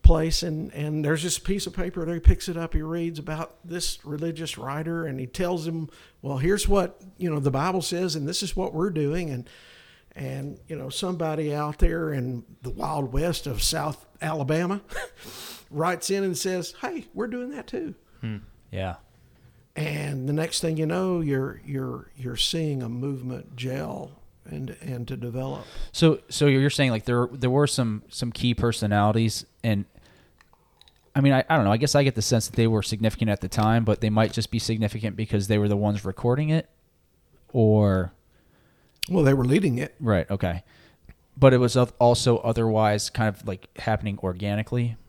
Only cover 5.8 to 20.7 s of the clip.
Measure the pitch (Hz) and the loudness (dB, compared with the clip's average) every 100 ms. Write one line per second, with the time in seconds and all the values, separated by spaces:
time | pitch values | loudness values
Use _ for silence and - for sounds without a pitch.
5.8 | 151 - - _ 139 135 160 202 - 202 | -8 -14 -20 _ -8 -2 2 2 4 4
6.8 | 185 - 185 - 175 151 139 135 170 185 | 2 -6 -20 -6 -2 0 0 0 0 -2
7.8 | - 175 180 156 143 180 190 - 185 156 | -2 -2 -2 -2 -4 -4 -4 -4 -4 -2
8.8 | 196 156 143 170 165 123 123 - - - | -2 0 -2 -2 -4 -6 -10 -20 -20 -20
9.8 | - _ _ - 135 135 143 - - 151 | -20 _ _ -12 -10 -8 -10 -12 -12 -10
10.8 | 131 - 185 175 160 156 151 147 151 151 | -8 -6 -6 -2 -2 -2 -2 -2 -4 4
11.8 | 170 165 160 143 127 120 - - 127 123 | 4 4 -2 -2 -4 -6 -12 -14 -10 -6
12.8 | - 151 131 135 170 165 143 110 - 160 | -4 -2 -2 0 0 -2 -6 -2 -2 -2
13.8 | 147 143 - _ 160 156 135 156 175 202 | -4 -8 -16 _ -6 -4 0 0 0 -4
14.8 | - - - - - - - - - 147 | -6 -10 -10 -14 -18 -16 -16 -18 -10 -2
15.8 | 170 180 - 196 190 175 190 180 165 - | -2 -2 -2 -2 -2 -2 -4 -4 -6 -8
16.8 | - 330 - - 226 247 247 285 - 240 | -8 -8 -10 -8 -6 -6 -8 -12 -10 -8
17.8 | 320 196 _ - 113 104 95 - _ 95 | -8 -12 _ -12 -10 -10 -12 -20 _ -8
18.8 | 95 90 _ _ _ _ - _ _ - | -8 -8 _ _ _ _ -20 _ _ -8
19.8 | 151 147 143 139 131 147 151 - 165 | -6 -6 -6 -6 -2 -2 -2 -2 -2